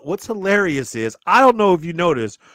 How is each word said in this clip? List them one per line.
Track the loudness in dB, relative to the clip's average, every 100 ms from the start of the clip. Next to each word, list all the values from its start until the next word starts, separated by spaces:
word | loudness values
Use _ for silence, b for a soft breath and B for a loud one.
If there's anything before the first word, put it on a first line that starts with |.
what's | -4 -8 -8
hilarious | -6 -2 0 0 -4 -6 -6
is, | -6 -6 0
I | 4
don't | 4 4
know | 2
if | 2 -2
you |
noticed, | -2 0 0 -4 -10 b